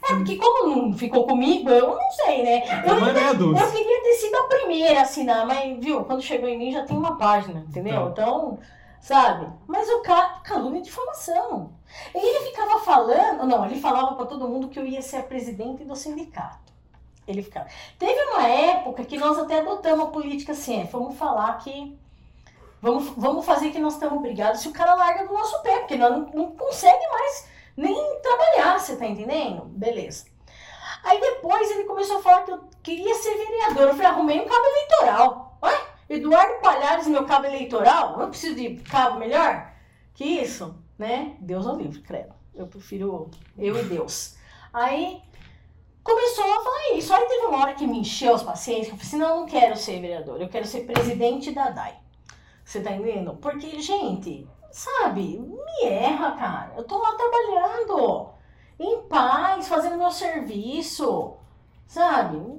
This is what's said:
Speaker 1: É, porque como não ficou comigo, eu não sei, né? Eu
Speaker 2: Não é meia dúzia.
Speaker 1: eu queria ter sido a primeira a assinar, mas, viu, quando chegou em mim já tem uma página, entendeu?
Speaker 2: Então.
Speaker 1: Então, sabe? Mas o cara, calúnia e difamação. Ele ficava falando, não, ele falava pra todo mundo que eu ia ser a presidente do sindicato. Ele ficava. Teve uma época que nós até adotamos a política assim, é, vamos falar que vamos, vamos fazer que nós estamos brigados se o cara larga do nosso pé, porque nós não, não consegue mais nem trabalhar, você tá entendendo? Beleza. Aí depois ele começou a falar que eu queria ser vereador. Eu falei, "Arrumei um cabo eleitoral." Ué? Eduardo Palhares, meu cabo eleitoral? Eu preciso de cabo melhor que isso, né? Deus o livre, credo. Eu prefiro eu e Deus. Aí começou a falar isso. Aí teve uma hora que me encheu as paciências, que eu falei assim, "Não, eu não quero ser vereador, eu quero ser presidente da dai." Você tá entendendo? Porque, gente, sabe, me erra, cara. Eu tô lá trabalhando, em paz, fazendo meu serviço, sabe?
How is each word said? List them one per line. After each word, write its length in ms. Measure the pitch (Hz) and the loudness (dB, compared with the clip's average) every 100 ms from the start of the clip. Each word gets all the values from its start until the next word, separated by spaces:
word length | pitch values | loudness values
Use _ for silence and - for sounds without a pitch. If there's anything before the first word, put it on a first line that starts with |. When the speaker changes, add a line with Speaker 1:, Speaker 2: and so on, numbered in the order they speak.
| 539 | 0
Speaker 1:
É, 60 | - | 0
porque 200 | - 392 | 0 2
como 380 | 466 523 320 262 | 4 4 2 0
não 180 | 233 | -2
ficou 320 | 185 240 254 247 | -4 2 2 4
comigo, 440 | 262 262 359 254 | 2 4 2 6
eu 260 | 240 240 - | 6 6 2
não 160 | - | -2
sei, 320 | - - 269 | 2 2 2
né? 400 | 240 240 240 - 359 | 2 2 2 0 4
Eu 120 | 403 | 4
Speaker 2:
Não 80 | - | 4
é 40 | |
meia 200 | 269 269 | 4 4
dúzia. 300 | 233 170 330 | 4 4 4
Speaker 1:
eu 80 | 427 | 2
queria 320 | 440 440 480 | 2 2 2
ter 100 | 480 | 4
sido 220 | 466 427 494 | 2 2 0
a 80 | |
primeira 560 | 508 539 - 330 320 285 | 2 2 2 2 4 4
a 40 | |
assinar, 420 | 262 302 254 226 226 | 4 0 0 0 2
mas, 320 | 269 269 247 | -2 -4 -6
viu, 240 | 269 269 233 | -4 -4 -2
quando 160 | 262 | -6
chegou 260 | - 247 247 | -2 -4 -2
em 100 | 233 | -4
mim 140 | 247 | -4
já 140 | 269 269 | -6 -4
tem 100 | 294 | -2
uma 220 | 330 311 | -2 0
página, 440 | 208 208 190 165 156 | 2 2 0 -10 -10
entendeu? 420 | 180 190 - 175 | -8 -4 -2 -4
Speaker 2:
Então. 20 | |
Speaker 1:
Então, 480 | - 220 285 302 220 - - - - | -2 -2 0 -4 -8 -16 -20 -20 -20
sabe? 460 | - 269 254 165 156 - - | 2 6 6 2 -8 -14 -6
Mas 220 | 381 440 | -4 0
o 120 | 466 | 0
cara, 380 | - 349 359 - | 4 4 4 -2
calúnia 360 | - 359 254 339 | -6 -4 -4 -6
e 40 | |
difamação. 880 | 349 - 508 - - 339 453 226 160 - _ - - | -10 -10 -10 -8 -2 -2 0 -6 -8 -16 _ -20 -10
Ele 260 | 359 427 571 508 | -2 0 0 -4
ficava 280 | - 427 440 | -6 0 0
falando, 680 | 381 277 233 302 427 320 254 | 4 4 6 4 4 2 2
não, 180 | 233 208 | 2 0
ele 140 | 254 | -2
falava 340 | 254 247 262 269 | 0 2 0 -2
pra 100 | 240 | -8
todo 200 | 277 247 | -6 -6
mundo 200 | 254 262 | -6 -6
que 100 | 285 | -8
eu 80 | 262 | -8
ia 160 | 262 | -8
ser 160 | 262 269 | -8 -10
a 60 | |
presidente 600 | 254 254 233 202 233 262 | -8 -8 -8 -8 -10 -10
do 120 | 302 269 | -12 -12
sindicato. 720 | 311 302 320 - 123 - - _ _ _ - _ - | -10 -10 -12 -12 -14 -16 -20 _ _ _ -20 _ -10
Ele 140 | 196 | -8
ficava. 260 | 190 - - - - _ | -8 -12 -12 -16 -20 _
Teve 200 | 392 508 571 | 0 2 2
uma 160 | 415 233 | 2 4
época 560 | 269 330 359 254 - | 4 4 2 -2 -8
que 140 | 240 285 | -8 -2
nós 200 | 294 311 | 0 0
até 220 | 311 320 | 0 -2
adotamos 460 | 320 381 330 311 311 | -2 -2 2 2 0
a 40 | |
política 440 | 311 285 285 - | -4 -6 -8 -8
assim, 280 | 294 254 220 | -10 -6 -6
é, 20 | 175 | -6
vamos 320 | 240 254 285 | -8 -8 -4
falar 400 | 294 226 208 - | -2 0 -2 -4
que 400 | 277 277 285 285 - - - - - _ - _ | -10 -14 -14 -18 -20 -20 -20 -20 -20 _ -20 _
vamos, 280 | 233 269 - - | 0 0 -2 -2
vamos 280 | 269 320 - | 0 0 2
fazer 240 | 302 302 | 2 2
que 100 | 311 | -2
nós 140 | 302 294 | -4 -2
estamos 260 | 302 285 | -4 -4
brigados 400 | 269 202 214 220 | -6 -2 0 0
se 80 | 311 | -6
o 20 | |
cara 240 | 302 339 359 | 0 4 6
larga 320 | 359 370 392 | 4 2 -2
do 60 | |
nosso 280 | 403 427 640 | -4 -2 -4
pé, 180 | 466 - | 0 0
porque 180 | - 254 | 0 2
nós 120 | 240 | 4
não, 180 | 262 302 | 2 -4
não 180 | 302 349 | -6 -6
consegue 540 | - 554 - 359 719 659 | -4 -6 6 6 8 4
mais 380 | - 554 - - - - - | 0 -2 -4 -14 -20 -20 -4
nem 460 | 339 403 605 - | -2 0 -2 -4
trabalhar, 580 | 508 480 330 - 349 370 | 0 4 6 6 4 2
você 160 | - 254 | 0 -6
tá 100 | 233 | -6
entendendo? 580 | 202 220 311 254 175 - | -6 -4 -4 -4 -8 -12
Beleza. 600 | 185 220 220 170 - - _ - - - - - - | -4 -4 -4 -8 -14 -18 _ -20 -20 -20 -18 -16 -10
Aí 160 | - 415 | 2 4
depois 500 | 523 494 339 427 415 | 4 -2 0 2 2
ele 120 | 403 | -2
começou 360 | 392 392 403 403 | -4 -4 -2 0
a 20 | |
falar 220 | 381 359 | 6 6
que 80 | 370 | 6
eu 100 | 359 - - | -10 -14 -16
queria 320 | - 339 403 453 | -10 -6 -2 -2
ser 200 | 440 427 | -2 -4
vereador. 480 | 427 453 415 269 277 | -4 0 0 4 4
Eu 40 | 285 | 6
falei, 120 | 370 | 4
"Arrumei 320 | 330 311 294 | 4 0 0
um 60 | 466 | 2
cabo 180 | 480 554 | 4 4
eleitoral." 920 | 571 587 622 240 214 254 - - - | 2 4 4 4 6 4 2 -16 -2
Ué? 180 | 294 - - - _ | 0 0 -4 -20 _
Eduardo 520 | 294 294 330 403 480 | -4 4 6 6 4
Palhares, 460 | 370 277 285 330 311 | 2 4 2 0 2
meu 180 | 285 277 | 0 2
cabo 200 | 277 277 | 2 2
eleitoral? 760 | 269 240 233 226 339 - - | -6 -6 4 6 6 2 -4
Eu 80 | - | -8
preciso 260 | - 330 247 | -8 -8 -6
de 200 | 240 240 - | -8 -10 -2
cabo 300 | 277 254 226 | 2 2 0
melhor 500 | 226 294 311 - - - _ _ _ | 0 2 2 0 -10 -20 _ _ _
que 100 | _ | _
isso, 500 | 277 349 240 - 165 - - - | -4 -2 -4 -8 -12 -14 -20 -10
né? 380 | 214 247 302 - | -4 -4 -6 -12
Deus 240 | 175 185 220 | -8 -6 -4
o 100 | 302 | -6
livre, 240 | 147 147 | -8 -12
credo. 320 | - - - - - 196 | -12 -12 -12 -20 -20 -18
Eu 120 | 180 | -18
prefiro 600 | 202 - 196 196 175 160 - - - | -18 -14 -8 -6 -6 -12 -18 -20 -6
eu 200 | 202 233 | -4 -2
e 60 | |
Deus. 540 | 190 170 - - - - - - - | -4 -4 -6 -8 -12 -16 -20 -20 -12
Aí 480 | 240 247 285 359 370 - - - - - _ _ _ | -2 0 0 -4 -8 -20 -20 -20 -20 -20 _ _ _
começou 420 | - 453 480 453 392 | 0 2 2 0 0
a 180 | 427 | 0
falar 280 | 480 554 587 359 | -2 -4 -2 -2
isso. 180 | - | 2
Aí 120 | 381 480 | 2 4
teve 200 | 494 466 | 0 0
uma 120 | 277 | 0
hora 140 | 277 | 0
que 120 | - 262 | 0 -4
me 140 | 226 | -4
encheu 340 | 202 - 254 | -6 0 2
as 80 | 233 | 2
paciências, 460 | - 175 - 226 214 | 0 -10 -6 -4 -6
que 60 | |
eu 40 | 202 | -10
falei 100 | - | -8
assim, 100 | 302 | -2
"Não, 120 | 320 | 0
eu 60 | 330 | -2
não 40 | 330 | -2
quero 300 | 285 233 226 | 4 4 4
ser 240 | - 185 | -8 -8
vereador, 420 | 175 170 151 127 | -8 -10 -10 -10
eu 60 | 180 | -8
quero 180 | 233 208 | -8 -8
ser 200 | 247 240 | -10 -2
presidente 680 | 240 240 - 233 269 294 | -2 0 0 0 0 -6
da 180 | 277 262 | -4 -4
dai." 260 | - - - _ _ _ - _ _ | -4 -12 -16 _ _ _ -20 _ _
Você 160 | - 208 | -14 -10
tá 100 | 196 | -8
entendendo? 420 | 196 226 202 175 - | -6 -4 -6 -8 -8
Porque, 440 | 285 294 311 302 | -8 -8 -10 -12
gente, 640 | 311 403 240 185 - 208 - - - | -4 -4 -2 -6 -8 -14 -16 -20 -20
sabe, 680 | - 523 539 403 202 180 220 | -14 -4 0 0 -2 -6 -8
me 480 | 269 466 605 640 226 | -12 -12 -10 -2 0
erra, 440 | 196 247 302 294 | 2 0 0 -4
cara. 420 | - 240 - - - | -4 -6 -8 -10 -14
Eu 60 | 240 | -8
tô 120 | 392 | -2
lá 160 | 440 453 | -2 0
trabalhando, 1120 | 466 466 427 359 359 466 427 359 220 180 - - _ _ _ _ | 0 0 0 0 0 -2 -2 0 0 -2 -8 -18 _ _ _ _
em 220 | 359 453 | -4 -4
paz, 640 | - 233 247 285 359 381 320 | 0 0 2 2 2 -2 0
fazendo 300 | 320 349 349 | -2 0 0
meu 140 | 349 | -2
serviço, 1200 | 349 349 320 226 202 226 302 320 - 254 175 - - - - _ _ - | -2 -4 -4 -6 -8 -8 -8 -8 -4 -2 -2 -6 -12 -20 -20 _ _ -16
sabe? 520 | 339 349 294 180 151 196 | 0 2 4 0 -6 -10